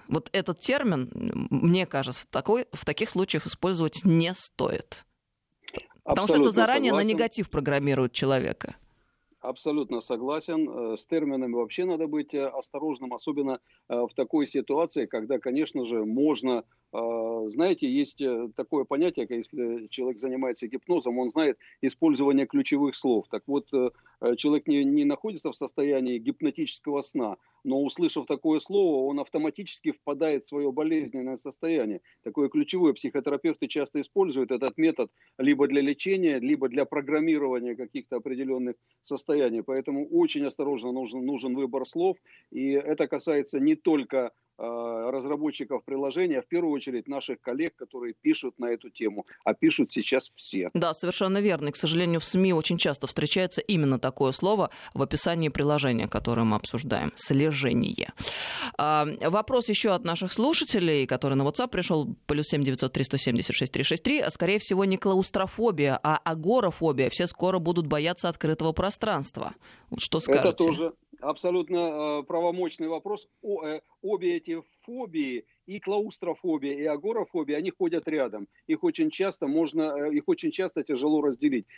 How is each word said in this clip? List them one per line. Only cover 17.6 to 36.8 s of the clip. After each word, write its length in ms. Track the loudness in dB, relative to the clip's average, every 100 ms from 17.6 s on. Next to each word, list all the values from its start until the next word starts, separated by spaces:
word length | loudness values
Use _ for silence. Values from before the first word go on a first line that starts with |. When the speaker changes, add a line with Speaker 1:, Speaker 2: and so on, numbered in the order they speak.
| 2 2 2
Speaker 2:
есть, 320 | 0 0 -2
э, 280 | -2 -2 -4 -6
такое 300 | -2 -2 0
понятие, 420 | 0 0 0 -4
как 100 | -4
если 500 | -6 -4 -4 -4 -8
человек 280 | -4 -4 -4
занимается 480 | -4 -2 -4 -4 -6
гипнозом, 500 | -8 -2 0 0 -2
он 100 | -2
знает 280 | 2 0 0 -10 -4
использование 640 | -4 2 2 4 4 4 4
ключевых 480 | 0 2 2 2 0
слов. 300 | 2 2 0
Так 140 | -8 -2
вот, 200 | -2 0
э, 160 | 0 0 _ _ _
э, 140 | 0 2
человек 300 | 2 2 2
не, 180 | 2 4
не 180 | 4
находится 480 | 4 0 -4 -6 -8
в 40 | -6
состоянии 640 | -8 -2 2 2 0 -2
гипнотического 840 | -2 -2 -2 -2 -6 -4 -4 -4
сна, 340 | -4 -4 -4 -6 _ _ -2
но, 160 | 0
услышав 440 | -2 0 0 0 -4
такое 340 | -2 0 0
слово, 460 | 0 2 4 2 0
он 100 | -2
автоматически 720 | -4 -2 -4 -4 -14 -6 -6
впадает 520 | -4 -6 -2 0 0
в 40 | -2
своё 240 | -4 -2
болезненное 640 | 0 0 0 -2 -6 -8 -8
состояние. 600 | -12 -6 -2 0 0 -4 _ _
Такое 240 | -6 0 2
ключевое. 440 | 2 0 4 4
Психотерапевты 760 | 2 -2 -2 -2 0 -2 -2 -4
часто 320 | -4 -4 -4
используют 520 | -2 0 2 2 0
этот 260 | 0 -2 2
метод 320 | 2 2 -4 _ _ 0
либо 300 | 2 4 4
для 140 | 4
лечения, 580 | 2 0 0 2 2 2
либо 280 | 0 2 2
для 160 | 0